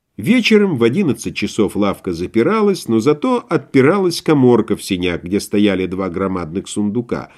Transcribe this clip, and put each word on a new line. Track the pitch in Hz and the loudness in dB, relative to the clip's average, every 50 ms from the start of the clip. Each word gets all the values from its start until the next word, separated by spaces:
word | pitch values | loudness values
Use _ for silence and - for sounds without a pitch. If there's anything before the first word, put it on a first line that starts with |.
| _ _ _ | _ _ _
Вечером | - 107 160 240 254 214 - 220 208 208 196 160 117 | -8 0 2 2 2 4 4 4 4 4 2 2 2
в | 117 | 2
одиннадцать | 117 127 196 202 143 110 - - 95 80 | 2 2 2 0 0 -2 -4 -6 -10 -8
часов | - 104 95 - - 104 87 - | -6 -6 -6 -2 0 -2 0 0
лавка | 98 101 98 85 - - 95 87 | -2 -2 -2 -2 -4 -6 -8 -6
запиралась, | 82 90 - - 110 120 170 214 220 208 202 190 - - - | -6 -6 -4 0 0 0 2 2 2 2 0 0 -2 -2 0
но | 113 113 | 0 2
зато | 107 147 151 151 - 254 247 240 - - | 2 2 0 0 0 -2 -2 -2 -2 -2
отпиралась | 175 147 127 _ - 135 123 147 190 208 190 175 165 - | -4 -4 -2 _ 2 4 4 4 4 2 0 -2 -4 -4
каморка | - - 156 143 127 123 120 110 104 - 104 90 | 0 2 2 4 6 6 6 4 2 0 -4 -6
в | - | -4
сенях, | - 98 87 90 90 85 78 - | -6 -4 -2 -2 -2 -2 -4 -6
где | 87 98 98 | -4 -4 -4
стояли | - - - 104 104 101 95 92 92 | -4 -2 0 2 2 2 2 0 -2
два | 87 95 92 95 92 | -4 -4 -6 -6 -6
громадных | 82 92 98 95 95 92 87 78 82 98 - - | -4 -4 -4 -4 -4 -6 -8 -6 -8 -8 -8 -8
сундука, | - 107 104 104 101 120 123 - 92 71 - - - | -6 -4 -4 -2 -4 -4 -6 -4 -6 -8 -8 -12 -18